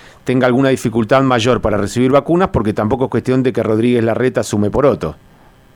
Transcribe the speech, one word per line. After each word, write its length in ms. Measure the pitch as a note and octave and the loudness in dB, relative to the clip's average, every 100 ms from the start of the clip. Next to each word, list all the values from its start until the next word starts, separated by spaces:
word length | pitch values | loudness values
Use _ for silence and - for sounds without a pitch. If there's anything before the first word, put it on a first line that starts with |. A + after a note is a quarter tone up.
| - - | -20 -12
tenga 220 | - B2+ B2+ | -2 0 2
alguna 220 | B2+ C3+ | 2 2
dificultad 500 | B2+ B2 A2+ G#2 C3+ | 0 -2 -2 2 2
mayor 380 | C3+ B2 A#2+ G#2+ | 2 2 2 0
para 160 | A2 G2+ | 0 -2
recibir 340 | G2+ B2 B2+ | -2 0 2
vacunas, 380 | C#3 C3 A#2+ F#2+ | 2 2 0 0
porque 240 | B2 G#2+ | 0 -2
tampoco 320 | A2 G#2+ B2+ | -2 -2 -2
es 60 | B2+ | -2
cuestión 320 | A#2 B2 C3 | -2 0 0
de 100 | B2+ | 0
que 100 | A2+ | -2
Rodríguez 400 | G#2+ A2 B2 A#2+ | -2 0 2 0
Larreta 380 | A2+ G#2+ B2+ B2 | 0 0 -2 -2
sume 260 | G#2+ G#2 G#2 | -2 -2 0
poroto. 460 | A2+ C#3 F#2+ D#2+ - - - - - - | 2 0 0 -4 -10 -20 -20 -20 -20 -20